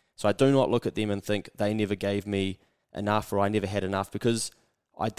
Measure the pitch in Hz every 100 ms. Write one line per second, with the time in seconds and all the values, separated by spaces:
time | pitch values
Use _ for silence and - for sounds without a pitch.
0 | _ - 104 101 135 139 120 117 - -
1 | 107 101 - 104 - - 104 107 104 101
2 | 101 101 104 101 95 98 _ _ _ -
3 | 104 107 101 101 101 107 95 101 95 98
4 | 98 104 120 117 - - _ _ _ -
5 | 110